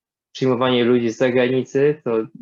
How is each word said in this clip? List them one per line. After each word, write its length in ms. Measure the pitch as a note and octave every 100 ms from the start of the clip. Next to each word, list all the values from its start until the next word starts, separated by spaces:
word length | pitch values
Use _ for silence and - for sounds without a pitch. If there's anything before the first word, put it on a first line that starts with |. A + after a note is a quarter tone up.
| _ _ _
przyjmowanie 540 | - C3 A#2+ B2+ B2 A#2
ludzi 240 | B2 A#2
z 80 | A2
zagranicy, 840 | C3 B2 B2 C3 - C3+ C#3+ D3+
to 80 | B2 A2+ A2 -